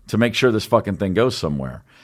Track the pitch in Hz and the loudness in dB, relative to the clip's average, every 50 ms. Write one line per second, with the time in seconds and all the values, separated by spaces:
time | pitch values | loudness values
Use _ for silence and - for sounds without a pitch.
0 | _ - - 110 120 120 104 - - 127 113 107 - - 120 113 - 104 98 82 | _ -4 0 2 2 2 2 2 2 2 2 2 0 2 2 2 2 0 -4 -4
1 | 101 95 90 98 117 127 - - - 80 73 69 65 65 64 - - _ _ _ | -2 -2 0 2 0 0 0 -2 -4 -4 -4 -4 -6 -8 -12 -14 -18 _ _ _